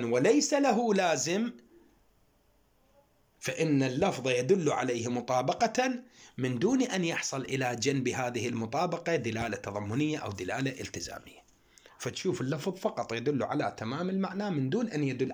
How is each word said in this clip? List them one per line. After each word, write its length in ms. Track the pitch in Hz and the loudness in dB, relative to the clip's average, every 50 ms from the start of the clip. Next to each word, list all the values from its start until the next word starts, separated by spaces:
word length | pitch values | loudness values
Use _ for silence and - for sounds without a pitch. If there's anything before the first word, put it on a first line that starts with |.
| 120 | 2
وليس 480 | 117 120 127 151 208 277 294 269 - 302 | 2 2 4 6 6 6 6 4 4 2
له 400 | 277 285 262 202 233 240 220 202 | 4 4 4 4 4 4 4 4
لازم، 580 | 185 185 170 156 139 131 160 180 214 233 240 - - - _ - - - _ _ _ _ _ _ _ _ _ _ _ _ _ _ _ _ _ _ _ _ _ _ _ _ _ _ _ _ _ _ - | 4 4 4 2 2 0 0 0 0 0 -2 -6 -10 -20 _ -20 -20 -20 _ _ _ _ _ _ _ _ _ _ _ _ _ _ _ _ _ _ _ _ _ _ _ _ _ _ _ _ _ _ -6
فإن 440 | - - - - 160 156 143 135 135 | -6 -4 0 0 2 4 4 4 4
اللفظ 440 | 131 127 151 196 151 - 131 120 | 2 2 2 2 2 2 2 0
يدل 440 | 131 123 123 127 139 202 190 156 143 | 2 2 2 4 4 4 4 4 2
عليه 360 | 113 - 131 127 120 117 110 | 2 2 2 0 0 0 0
مطابقة 960 | 123 123 120 113 - 127 127 131 170 175 - 233 220 226 254 254 262 247 247 - - - - - - - | -2 -2 -2 0 2 2 2 2 2 2 2 2 2 2 0 0 0 -2 -4 -8 -14 -20 -20 -20 -14 -6
من 220 | 127 131 127 123 113 | -4 -2 -2 0 2
دون 220 | 170 226 269 262 | 2 4 4 4
أن 220 | 240 - 185 190 170 | 2 2 0 0 0
يحصل 380 | 165 139 - - - 139 135 | 0 -2 -2 -4 -4 -4 -6
إلى 340 | - - 135 131 131 123 120 | -4 -4 -2 -2 0 -2 -2
جنب 320 | - 117 139 139 135 120 | 0 0 0 2 2 0
هذه 400 | 120 - 131 127 123 120 113 110 | 0 0 0 -2 -2 -2 -2 -2
المطابقة 680 | 120 117 113 113 110 139 151 175 165 170 170 - 170 170 | -2 -2 -4 -4 -2 -2 -2 0 0 -2 -4 -2 0 0
دلالة 420 | 143 117 113 110 113 117 110 104 | 0 0 -2 -4 -2 -4 -4 -4
تضمنية 600 | - - 104 101 104 104 101 113 143 151 156 151 | -6 -6 -6 -6 -6 -4 -2 0 0 0 0 -2
أو 140 | - - 104 | -4 -6 -8
دلالة 500 | 101 95 90 92 107 127 135 135 131 - | -6 -6 -4 -4 -2 -2 -2 -4 -4 -6
التزامية، 640 | 101 - - 92 85 - - - - - - - - _ _ _ _ _ _ - _ - - - | -10 -10 -10 -10 -10 -10 -12 -14 -16 -18 -20 -20 -20 _ _ _ _ _ _ -20 _ -20 -16 -10
فتشوف 420 | - 123 113 - - 185 - - | -10 -8 -8 -4 -2 -2 -2 -2
اللفظ 340 | 131 131 156 143 - 196 185 | -2 -4 -4 -2 -4 -6 -6
فقط 380 | - - 202 - - 117 - 117 | -2 -4 -4 -4 -4 -6 -4 -4
يدل 300 | 117 120 147 147 117 104 | -2 0 0 0 0 0
على 320 | 95 - 147 123 101 - | 0 0 -2 -2 -2 -4
تمام 320 | - 113 113 131 160 180 185 | -4 -6 -6 -4 -4 -4 -2
المعنى 400 | 190 190 190 170 180 196 208 202 | -2 -2 -2 -2 -4 -4 -4 -2
من 200 | 170 139 131 131 | -2 0 0 0
دون 200 | 180 240 233 - | 0 0 -2 -2
أن 140 | - 151 147 | -2 -2 0
يدل 280 | 135 123 120 131 127 | 0 0 -2 -2 -2